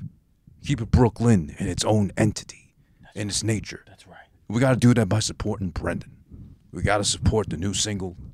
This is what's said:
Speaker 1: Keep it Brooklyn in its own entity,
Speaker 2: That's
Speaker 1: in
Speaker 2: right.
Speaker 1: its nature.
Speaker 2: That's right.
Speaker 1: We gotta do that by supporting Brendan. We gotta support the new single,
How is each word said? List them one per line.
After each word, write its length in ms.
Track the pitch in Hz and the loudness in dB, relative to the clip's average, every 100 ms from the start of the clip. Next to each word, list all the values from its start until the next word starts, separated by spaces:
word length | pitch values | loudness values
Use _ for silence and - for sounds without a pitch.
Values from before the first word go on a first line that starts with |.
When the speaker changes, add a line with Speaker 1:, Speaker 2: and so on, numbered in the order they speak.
| - - _ _ _ - | -16 -18 _ _ _ -12
Speaker 1:
Keep 160 | - 135 | -4 -4
it 80 | 113 | 2
Brooklyn 600 | - 120 - 117 104 76 - | 6 6 4 4 4 2 -4
in 80 | 101 | -4
its 180 | - | -2
own 280 | - 107 98 - | 0 2 2 2
entity, 580 | 110 - - - _ _ _ _ | 0 0 -10 -20 _ _ _ _
Speaker 2:
That's 140 | - - | -16 -8
Speaker 1:
in 40 | |
Speaker 2:
right. 80 | 107 | -6
Speaker 1:
its 120 | 98 | -4
nature. 420 | 101 107 - 87 - | -2 -2 -4 -14 -18
Speaker 2:
That's 180 | - - | -20 -20
right. 100 | - - _ - | -20 -20 _ -6
Speaker 1:
We 120 | 110 | 0
gotta 160 | 131 123 | 2 4
do 180 | 120 | 4
that 140 | 120 98 | 4 2
by 100 | 104 | 0
supporting 500 | 101 - 104 104 92 | -2 -4 -6 -4 -6
Brendan. 420 | - 87 85 - - _ - - - _ | -4 -6 -6 -10 -20 _ -20 -20 -20 _
We 120 | 92 | -4
gotta 220 | 95 104 | 0 0
support 460 | 101 90 - 107 95 | 0 0 2 2 0
the 60 | 80 | -4
new 180 | 98 | -4
single, 420 | 92 107 101 92 87 - | -2 -4 -4 -8 -10 -14